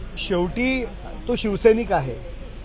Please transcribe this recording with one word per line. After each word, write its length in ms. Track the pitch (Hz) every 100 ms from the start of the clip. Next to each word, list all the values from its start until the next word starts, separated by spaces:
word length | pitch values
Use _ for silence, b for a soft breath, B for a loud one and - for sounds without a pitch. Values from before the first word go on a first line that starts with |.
| - -
शेवटी 680 | - 180 180 226 254 262 226 - - - -
तो 80 | 247
शिवसैनिक 560 | 220 196 226 226 202
आहे 240 | 175 131 113 - - - -